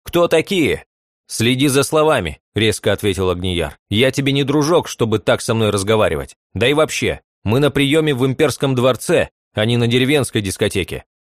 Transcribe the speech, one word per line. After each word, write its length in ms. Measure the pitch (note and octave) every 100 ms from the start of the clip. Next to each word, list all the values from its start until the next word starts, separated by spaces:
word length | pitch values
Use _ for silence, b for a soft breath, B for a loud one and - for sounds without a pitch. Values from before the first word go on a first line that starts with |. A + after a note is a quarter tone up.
"Кто 240 | - E3+ E3+
такие?" 580 | E3 - G3 B2 D2+ - _ _ _ _
"Следи 400 | - A2+ B2+ C#3+
за 160 | C3
словами", 560 | C3 D#3 D3+ C#3 E2 D#2 _ G#2
резко 380 | A2 G2 G#2+
ответил 360 | G2 G#2 F#2 F#2
Огнияр. 480 | F2 F#2 F2 D2+ - _
"Я 220 | G#2 C3
тебе 200 | C3+ C3+
не 120 | C#3
дружок, 440 | C3+ D3 C#3+ E3+ -
чтобы 320 | - A2+ A2
так 220 | - A2+
со 120 | -
мной 180 | A2+ G#2+
разговаривать. 640 | G2+ G2 A2 F#2+ D2+ C#2 - _
Да 140 | G2 A#2+
и 60 |
вообще, 480 | D3 D#3 - G#2+ E2+ _ _
мы 160 | G2 A#2+
на 120 | D3
приёме 420 | C#3 C#3 D#3 D#3
в 120 | B2 C3+
имперском 500 | B2 D3 - C#3 B2+
дворце, 540 | B2+ B2 - D#3 E2+ _ _
а 120 | - A2
не 100 | A#2+
на 100 | A#2
деревенской 540 | B2 B2+ D3 B2 A#2
дискотеке. 640 | G2+ - G#2 F#2+ E2+ - - _